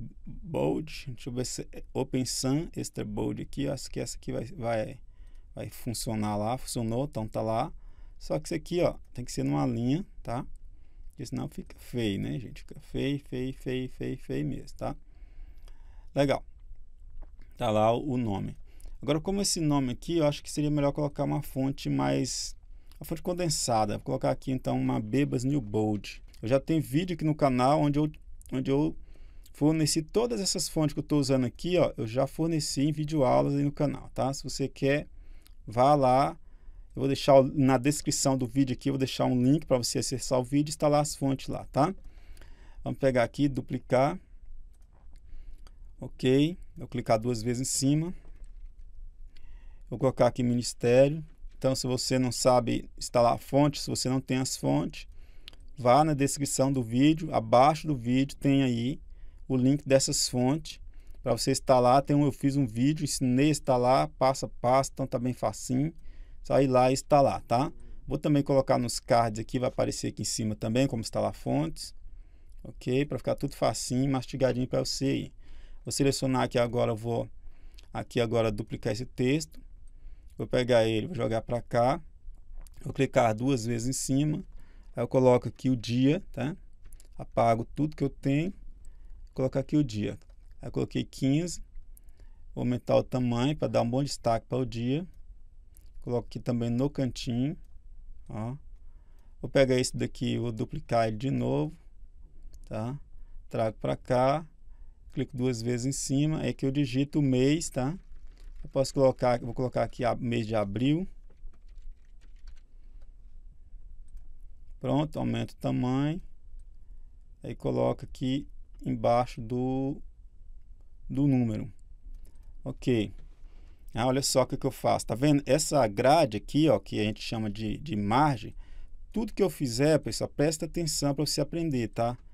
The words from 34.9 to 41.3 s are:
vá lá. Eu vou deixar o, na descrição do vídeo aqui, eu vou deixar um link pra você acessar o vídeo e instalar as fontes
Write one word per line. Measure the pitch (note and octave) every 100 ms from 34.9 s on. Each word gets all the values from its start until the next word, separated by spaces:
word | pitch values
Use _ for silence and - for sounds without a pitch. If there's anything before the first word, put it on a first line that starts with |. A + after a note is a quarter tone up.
| C#3+ D3+ - - - - - -
vá | A2+ C3
lá. | D3 C3 B2+ D3+ - - - - - - -
Eu |
vou | C3+
deixar | C#3 - C3+
o, |
na | C3+ D3+ C3 C3
descrição | B2+ D3+ - - C#3+ C3+
do | B2+
vídeo | B2 C3
aqui, | B2 C#3
eu |
vou | C3+
deixar | C3 - C3
um | B2+
link | B2 D#3
pra | - C3
você | A#2 C3
acessar | A2+ B2+ - B2+
o |
vídeo | B2 C#3+ D3
e |
instalar | - D3+ D3
as | D3
fontes | - C#3